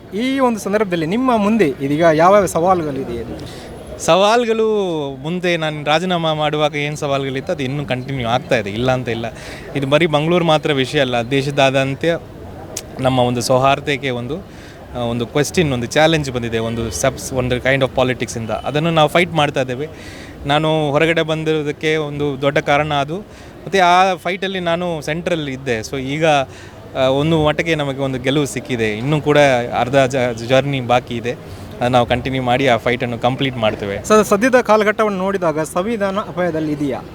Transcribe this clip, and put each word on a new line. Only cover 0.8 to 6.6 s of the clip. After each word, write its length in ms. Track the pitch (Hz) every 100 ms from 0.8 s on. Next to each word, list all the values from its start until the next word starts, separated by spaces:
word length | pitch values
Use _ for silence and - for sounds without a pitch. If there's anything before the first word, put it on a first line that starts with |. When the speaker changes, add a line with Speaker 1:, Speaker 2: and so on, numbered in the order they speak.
| 208 175 156
Speaker 1:
ನಿಮ್ಮ 320 | 220 262 226
ಮುಂದೆ 300 | 202 226 156
ಇದೀಗ 320 | 127 139 147
ಯಾವ್ಯಾವ 460 | 170 156 175 208 180
ಸವಾಲುಗಳಿದೆ? 800 | 170 175 180 151 135 123 120 117 - - - - - - - -
Speaker 2:
ಸವಾಲುಗಳು 600 | 175 202 240 226 220 220 214 190 156 139 135
ಮುಂದೆ 420 | 147 180 180 170
ನಾನು 280 | 156 151 147
ರಾಜೀನಾಮೆ 520 | 156 185 175 165 156
ಮಾಡುವಾಗ 380 | 151 151